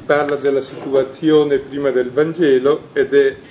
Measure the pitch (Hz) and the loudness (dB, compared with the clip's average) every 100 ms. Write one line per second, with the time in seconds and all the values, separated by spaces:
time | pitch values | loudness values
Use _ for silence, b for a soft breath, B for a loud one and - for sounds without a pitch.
0 | - 147 143 139 139 135 - 127 143 135 | -2 -2 0 -2 -2 -2 -4 -12 -4 -2
1 | 131 - 156 151 147 135 139 143 139 127 | -2 -2 2 2 4 0 -4 -6 -2 -2
2 | 123 131 156 165 151 127 135 151 - 143 | -2 -2 -2 0 2 2 2 -2 -4 -4
3 | 127 143 135 131 - | 2 4 2 0 -16